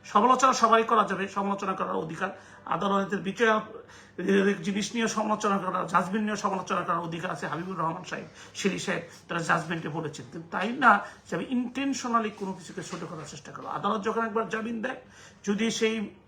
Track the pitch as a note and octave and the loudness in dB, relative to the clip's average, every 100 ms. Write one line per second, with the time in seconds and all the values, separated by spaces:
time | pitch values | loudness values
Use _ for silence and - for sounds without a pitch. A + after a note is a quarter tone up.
0 | - G#3 B3 B3+ C4 - A3+ A3+ A3+ A3+ | 2 4 6 6 6 6 6 6 6 4
1 | G3+ F#3 G3 G3+ G3 G3+ G3 F#3+ F3+ F#3+ | 4 0 -2 -2 -2 0 -2 -2 -2 -2
2 | E3 E3 F#3+ - - - - E3 G3+ G3 | -4 -4 -6 -6 -18 -16 -4 0 2 2
3 | F#3+ G3 F3 G3 A3+ G#3+ - - - - | 2 -2 -4 2 4 4 0 -14 -18 -20
4 | - - F#3+ G3 G3 F#3+ G#3 G3 G3+ A#3 | -14 -4 4 4 4 2 -2 -2 -2 -2
5 | A3+ A3 G#3+ G#3 A3 G3 F#3 F#3 F3 F3 | 0 0 0 0 2 0 0 -4 0 0
6 | F3+ G#3+ G#3+ G#3 G#3 F#3+ - F#3+ F3 E3+ | 2 0 -2 -2 -2 -2 -2 -2 0 -2
7 | E3 E3+ F3+ E3+ E3 D#3 F#3 F3+ E3 - | -2 -6 -6 -6 -6 -6 -6 -2 -2 -4
8 | - - - - - - G3+ F3 - F3 | -8 -10 -12 -18 -16 -2 -2 0 -4 -4
9 | - - - E3+ E3 E3+ D#3 D#3+ D#3 D#3+ | -6 -18 -6 -4 0 0 0 -4 -4 -4
10 | D3+ - - E3+ E3 F#3 G3+ B3 B3 G3+ | -6 -8 -12 -14 -8 -4 -4 6 6 6
11 | - - - F3 - B3 A#3+ C4+ C#4 C4 | 2 -16 -6 -6 -2 -2 -2 -2 -2 -2
12 | B3 A#3 G#3+ - F#3+ F#3 - F3+ D#3+ E3+ | 0 0 0 -4 -8 -8 -10 -12 -10 -8
13 | D#3+ D#3+ C#3+ - - C#3 C3 D#3 G3+ G#3+ | -8 -10 -12 -14 -14 -12 -8 -4 -2 0
14 | A3 A3 A3+ G#3+ G3 A3 A3 A3+ G#3 C4 | 0 0 0 -2 -2 -4 -4 -4 -6 -8
15 | - - - - G3+ G3+ A3+ - A3 A3+ | -14 -20 -20 -8 -2 0 0 2 0 0
16 | G3+ - | -6 -12